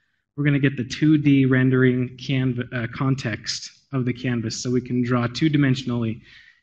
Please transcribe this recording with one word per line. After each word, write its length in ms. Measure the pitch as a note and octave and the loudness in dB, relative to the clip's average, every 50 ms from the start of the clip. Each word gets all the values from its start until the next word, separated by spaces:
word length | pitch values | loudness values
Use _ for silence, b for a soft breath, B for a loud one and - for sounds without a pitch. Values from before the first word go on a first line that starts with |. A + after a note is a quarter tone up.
| _ _ _ _ _ _ _ | _ _ _ _ _ _ _
we're 80 | - C#3+ | -2 0
gonna 140 | D3 C#3+ C#3 | 0 2 2
get 180 | C3 C#3 C#3 | 2 0 0
the 80 | C3+ A#2 | -2 -8
two 340 | - - - D3+ D3+ D#3 D3+ | -8 -4 0 2 4 4 4
D 260 | C#3+ C#3+ C#3 C#3 C3+ | 4 4 4 6 4
rendering 720 | B2+ C3 B2+ B2+ C3 B2+ B2+ B2+ B2+ B2 B2+ B2+ B2 C3 | 4 4 4 4 4 4 4 4 4 4 2 -2 -4 -6
canv-, 500 | B2+ - - C#3 C3 C3 C3 A#2+ A#2+ B2+ B2+ - | -12 -6 -4 -2 0 0 -2 -2 -2 -6 -6 -6
uh, 140 | B2+ A#2 A#2 - | -8 -8 -6 -6
context 800 | - C#3+ C3+ C3+ C3+ - B2 G#2 - - - - - - - - _ _ _ - | -2 0 0 0 0 -2 -6 -6 -6 -8 -10 -10 -10 -10 -14 -20 _ _ _ -6
of 140 | C3+ A#2+ | -4 -2
the 60 | B2 A#2+ | -2 -4
canvas 440 | A#2 B2 C3+ B2 A#2 A2 A2+ A2 | -4 -4 -4 -4 -2 -4 -6 -6
so 140 | - - B2+ | -6 -6 -2
we 100 | B2 B2+ | -2 -2
can 240 | B2 - B2 B2 B2 | -2 -2 -2 -2 0
draw 220 | A#2+ B2+ B2 A#2+ | 0 0 0 0
two-dimensionally. 960 | A#2 A#2+ - D#3+ D#3+ D3 D3 C#3+ C3+ B2+ C3 - A#2+ A#2+ A#2+ A#2 A2+ A2 - b b b b b b b b | -2 -2 0 0 2 4 4 4 4 2 0 0 -4 -2 -2 -2 -2 -4 -6 b b b b b b b b